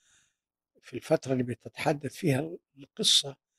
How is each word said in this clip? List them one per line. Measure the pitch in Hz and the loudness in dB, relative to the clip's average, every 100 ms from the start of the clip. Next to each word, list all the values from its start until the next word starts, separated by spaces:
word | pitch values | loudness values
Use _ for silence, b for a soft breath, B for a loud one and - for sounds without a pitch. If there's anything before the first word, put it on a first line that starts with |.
| _ _ _ _ _ _ _ _ | _ _ _ _ _ _ _ _
في | - | -12
الفترة | 123 - 156 127 | -10 0 0 2
اللي | 127 | -2
بتتحدث | 123 117 117 - - 147 156 | -2 -6 -10 -4 -2 -2 -4
فيها | - 180 131 160 175 _ 139 | -2 0 0 0 -10 _ -20
القصة | 139 - 214 - 139 135 _ | -18 -2 4 4 2 -10 _